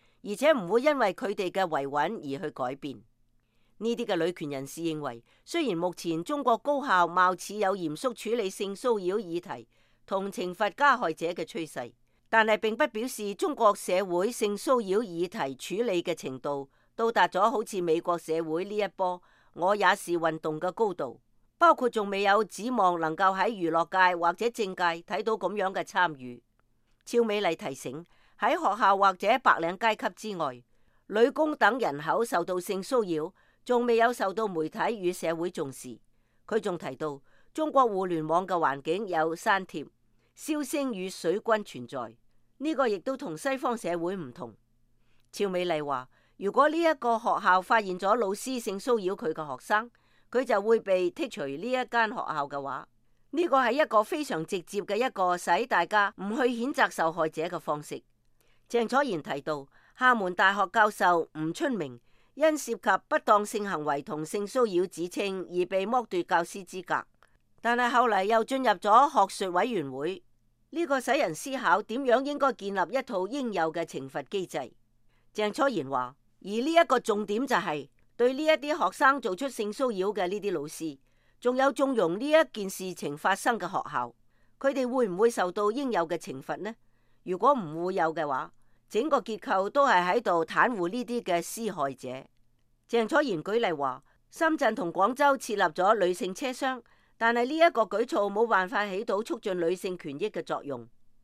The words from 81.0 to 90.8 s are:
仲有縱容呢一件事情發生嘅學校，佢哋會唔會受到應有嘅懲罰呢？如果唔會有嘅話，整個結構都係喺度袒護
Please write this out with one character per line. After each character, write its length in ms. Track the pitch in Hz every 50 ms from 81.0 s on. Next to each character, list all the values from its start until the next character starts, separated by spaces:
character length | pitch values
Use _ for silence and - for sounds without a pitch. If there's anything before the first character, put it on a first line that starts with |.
| _ _ _ _ _ _ _ _
仲 160 | - 240 247
有 160 | 254 262 277
縱 220 | 247 - 277 269 269
容 260 | 226 185 160 175 208
呢 100 | 262 302
一 60 | 302 320 311 -
件 160 | - 220 196 190
事 240 | - - 185 185
情 240 | 165 - - 151 143
發 180 | 147 - 190 196
生 240 | 190 - 233 240 208
嘅 80 | 185
學 220 | 185 196 - - -
校， 240 | 151 127 123 120 - _ _ _ _ _ _ _ _ -
佢 160 | - 269 285
哋 120 | 277 254
會 220 | 247 247 262 240 196
唔 80 | 175
會 140 | 180 220 240
受 200 | 233 226 185 180
到 200 | 175 214 208 208
應 200 | 220 285 285 254
有 140 | 214 175 170
嘅 120 | 156 175 160
懲 240 | - 202 135 131
罰 160 | 151 - 151 139
呢？ 160 | 180 214 226 _ _ _ _ _ _ _ _ _
如 160 | - 165 180 180
果 160 | 208 269 294
唔 320 | 254 185 147 156 165 175
會 80 | 185 190
有 200 | 190 165 165 156
嘅 120 | 165 156
話， 260 | 147 131 131 156 - _ _ - _ _ _ _ -
整 200 | - 202 269 311
個 120 | 285 247
結 200 | 190 - 220 190
構 280 | - 269 202 190 196 202
都 160 | - 285 277
係 300 | 254 208 180 175 180 -
喺 80 | 339
度 220 | - 214 180 170 160
袒 240 | - - 165 170 233
護 180 | 254 190